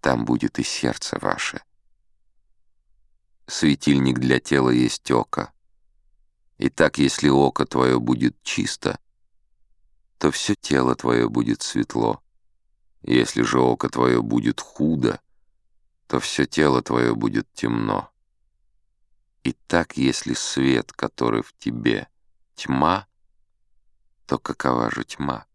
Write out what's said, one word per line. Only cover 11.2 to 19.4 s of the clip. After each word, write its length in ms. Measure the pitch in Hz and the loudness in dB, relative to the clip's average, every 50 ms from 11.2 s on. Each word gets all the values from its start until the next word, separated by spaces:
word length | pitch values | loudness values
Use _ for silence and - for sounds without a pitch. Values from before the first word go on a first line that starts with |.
| 58 57 | 2 2
будет 340 | 53 60 58 55 57 - - | 0 0 0 0 -2 -4 -4
светло. 600 | - - 55 57 - - 58 57 55 53 - _ _ _ _ _ _ _ _ _ _ _ _ _ _ _ _ - | -6 -2 -4 -4 -2 -2 -2 0 0 -2 -4 _ _ _ _ _ _ _ _ _ _ _ _ _ _ _ _ -4
Если 400 | - - 62 58 55 - 58 58 | 2 2 2 2 2 0 -2 0
же 160 | 57 60 64 | 2 2 4
око 280 | 64 62 60 - - 60 | 4 4 2 0 -2 -4
твое 340 | - 64 62 62 62 60 57 | 0 0 2 2 2 2 0
будет 380 | 55 55 60 50 57 - - | 0 -2 0 0 0 -2 -2
худо, 600 | - - - - 76 78 82 73 62 55 - - _ _ _ _ _ _ _ _ _ _ _ _ _ _ _ _ _ | -8 -14 -6 -2 0 0 0 2 0 -2 -2 -2 _ _ _ _ _ _ _ _ _ _ _ _ _ _ _ _ _
то 140 | _ - 64 | _ -2 -2
все 260 | - - - - 67 | -2 -2 -2 -2 -2
тело 360 | - - - 76 73 65 62 58 | 0 2 2 4 4 4 2 0
твое 320 | - 60 60 60 60 57 | 0 0 0 2 2 0
будет 380 | 55 55 55 50 53 53 _ _ | 0 -2 -2 -2 -2 -6 _ _
темно. 580 | - - 57 57 57 55 53 50 - - - _ _ _ _ _ _ _ _ _ _ _ _ _ _ _ _ _ _ _ _ _ _ _ _ _ _ | -6 -4 -2 -2 -2 -2 -2 -4 -4 -6 -10 _ _ _ _ _ _ _ _ _ _ _ _ _ _ _ _ _ _ _ _ _ _ _ _ _ _